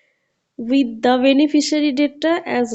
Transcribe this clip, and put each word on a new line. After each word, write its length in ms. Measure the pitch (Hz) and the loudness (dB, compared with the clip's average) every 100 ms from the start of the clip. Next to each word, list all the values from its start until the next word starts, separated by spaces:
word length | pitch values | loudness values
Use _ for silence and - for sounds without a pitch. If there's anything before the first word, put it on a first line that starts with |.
| _ _ _ _ _ - | _ _ _ _ _ -12
"With 300 | 233 269 254 226 | -2 0 0 -2
the 140 | 240 254 | 0 2
beneficiary 760 | 262 277 302 302 285 302 294 | 2 4 2 2 0 0 -2
data 400 | 262 294 294 311 349 339 240 | 0 -2 -2 -2 -2 -2 -4
as 80 | 240 | -4